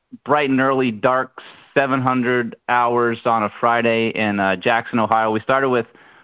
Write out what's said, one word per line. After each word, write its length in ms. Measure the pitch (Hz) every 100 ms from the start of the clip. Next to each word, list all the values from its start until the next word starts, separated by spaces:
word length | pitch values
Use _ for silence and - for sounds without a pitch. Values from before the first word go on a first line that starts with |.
| _ -
bright 260 | - 147 143
and 120 | 131
early, 280 | 135 135 131
dark 520 | 107 127 131 123 - - - -
seven 280 | - 135 135
hundred 540 | 127 127 120 123 117 - -
hours 500 | 123 120 120 120 117 120
on 180 | 113
a 80 | 104 -
Friday 500 | 120 117 117 113 113
in, 300 | - 107 101
uh, 160 | 95 92
Jackson, 440 | 120 117 - 120
Ohio. 320 | 107 113 113
We 100 | 110
started 280 | - 135 135
with 160 | 123 113 - - -